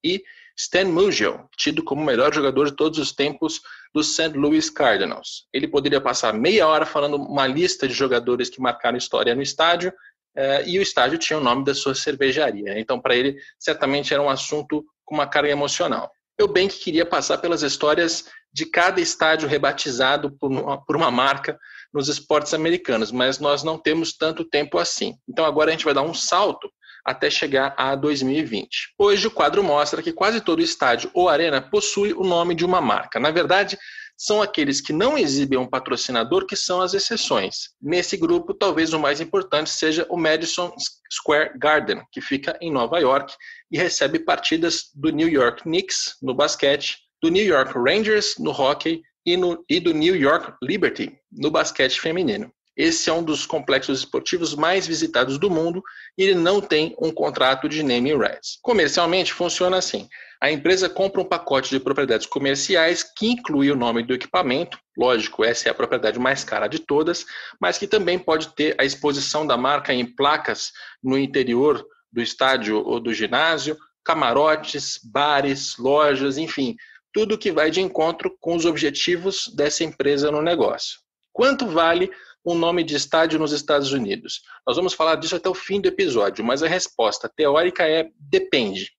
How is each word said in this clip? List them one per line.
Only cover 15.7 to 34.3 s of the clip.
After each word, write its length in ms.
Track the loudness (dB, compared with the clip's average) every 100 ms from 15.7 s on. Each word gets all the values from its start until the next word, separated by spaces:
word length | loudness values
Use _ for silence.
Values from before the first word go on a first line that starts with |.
| -2 -2 -2 -6 _ _ 0
Eu 100 | 2
bem 180 | 4 2
que 120 | -2
queria 260 | -2 0
passar 340 | 0 0 0 -2
pelas 240 | 0 0
histórias 600 | -2 0 2 2 2 -2 -8 -20 _
de 140 | -8 -2
cada 340 | 2 2 2
estádio 480 | -2 0 2 2 2
rebatizado 880 | 0 0 -2 -6 0 2 2 -2 -6
por 120 | -4
uma, 340 | -2 -4 -6
por 120 | -2 0
uma 140 | 2
marca 480 | 2 2 0 -4 -10 -14 -20 -8
nos 160 | -4 -4
esportes 440 | -4 0 0 2
americanos, 580 | -2 0 0 0 0 0
mas 260 | 0 0 2
nós 240 | 0 0
não 160 | -2 -2
temos 380 | 0 0 -2 -2
tanto 280 | -4 -2
tempo 340 | -2 -2 0 -2
assim. 360 | -2 -2 -6 -8 -10
Então 160 | 0
agora 260 | 0 4 2
a 20 |
gente 120 | 2
vai 100 | 2
dar 80 | 2
um 120 | 0
salto 540 | -2 0 2 2 -2 -10 _ -20 -10
até 260 | -6 -2 0
chegar 420 | 0 0 2 0 0
a 180 | -2
dois 260 | 0 0 0
mil 160 | 0 0
e 80 |
vinte. 480 | -2 -4 -6 -8 -8 _
Hoje 300 | 4 4 2
o 20 |
quadro 320 | 2 2 4
mostra 400 | 4 2 2 -2
que 100 | -4
quase 280 | 0 0 0
todo 200 | 0 2
estádio 480 | 0 2 2 2 0
ou 140 | 0 4
arena 320 | 4 2 0
possui 520 | 0 -2 0 0 -2
o 120 | 0
nome 300 | 0 2 2
de 100 | 0
uma 160 | 2 2
marca. 400 | 2 -2 -2 -2
Na 100 | 0
verdade, 480 | 2 2 2 2 -6 -12 -18 -20 _
são 240 | -2